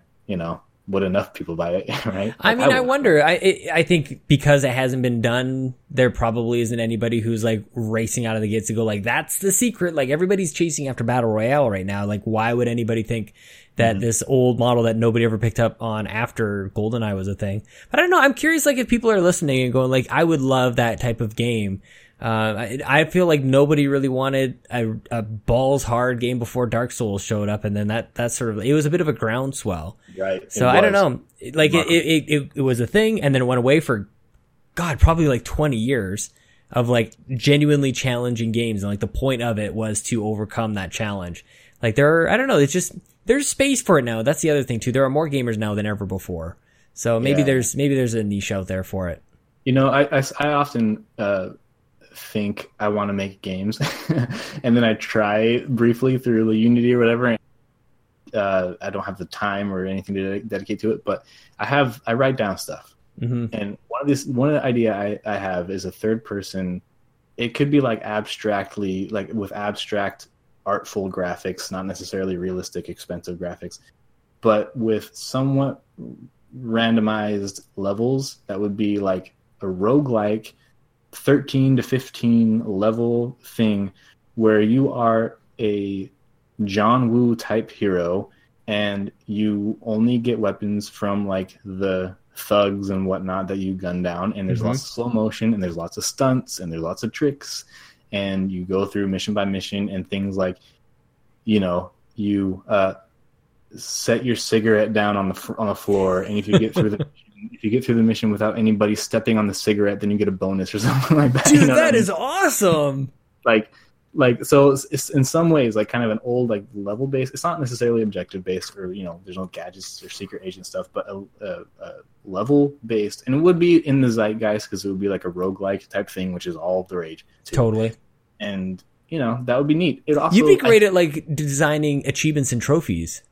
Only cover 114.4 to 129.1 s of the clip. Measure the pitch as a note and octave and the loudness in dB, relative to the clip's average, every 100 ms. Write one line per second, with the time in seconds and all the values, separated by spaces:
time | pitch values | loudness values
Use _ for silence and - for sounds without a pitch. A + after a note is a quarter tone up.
114.4 | - C#3+ C#3 C3+ - C#3+ - C#3+ C3 E3 | 4 6 8 4 -2 -6 -2 0 2 2
115.4 | E3 D#3 A#2+ G#2+ G#2+ A#2+ A#2 G#2+ B2 A#2+ | 4 4 4 2 0 0 0 -2 -2 0
116.4 | B2 G#2 G2+ G#2 G2+ G#2+ C#3 C3+ C3 - | 0 -2 -6 -10 -6 -4 -2 -2 -4 -4
117.4 | E3+ D#3 C3 A#2+ A#2+ A#2 G#2+ F#2 F2+ F#2+ | -4 -4 -4 -2 0 2 0 -4 -8 -8
118.4 | F#2 F#2 - - F#2 G2 F2+ E2+ F#3+ F3+ | -6 -6 -6 -12 -10 -8 -10 -12 -14 -10
119.4 | F#3 - E3+ G2 - - F#3 - G3 - | -10 -10 -14 -14 -16 -16 -16 -14 -12 -12
120.4 | F#2+ F#2 F2 F#2+ F2+ G#2 G2 G2 G2+ - | -12 -14 -12 -10 -8 -10 -10 -12 -14 -14
121.4 | G#2 F2 F2 - - - - _ - F#2+ | -10 -10 -14 -18 -18 -18 -20 _ -10 -4
122.4 | A2+ C#3+ C#3+ C#3 A2+ A2 G#2 - - C#3 | 2 4 4 0 -4 -2 -2 -6 -2 2
123.4 | F3 F3 F3 E3+ D3+ C#3 B2+ A2+ G#2+ A2 | 4 4 6 4 4 4 4 4 0 0
124.4 | G#2+ G#2+ - G2 G2 F#2+ G2 F#2 F#2 F2 | 0 -2 -4 -8 -4 -2 -2 -2 -4 -4
125.4 | F#2 F#2+ G2 G2 - G2+ G2+ - F#2 F2+ | -4 -2 -4 -4 -6 -6 -6 -6 -6 -6
126.4 | F2+ E2 E2+ F#2 F2+ F2+ D#2+ E2 - _ | -8 -8 -2 -2 -4 -8 -8 -12 -20 _
127.4 | - - A#2 A2 A2+ A2+ _ _ _ - | -6 0 0 2 -2 -6 _ _ _ -12
128.4 | G#2 G2 F#2 F#2 _ _ - | -8 -6 -6 -10 _ _ -10